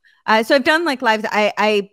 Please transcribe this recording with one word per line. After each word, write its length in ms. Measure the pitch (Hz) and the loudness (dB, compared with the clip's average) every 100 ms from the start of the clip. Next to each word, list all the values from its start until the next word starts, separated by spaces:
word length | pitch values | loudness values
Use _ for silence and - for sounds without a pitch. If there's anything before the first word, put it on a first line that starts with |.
| _ _ - | _ _ -2
uh, 180 | 220 | 0
so 120 | 226 285 | 2 2
I've 80 | 262 | 2
done, 180 | 311 339 | 0 0
like, 160 | 254 | -2
lives, 240 | 240 220 220 | -2 -2 -2
I, 220 | 202 208 - | -2 -2 0
I've 300 | 208 214 196 | 0 0 -4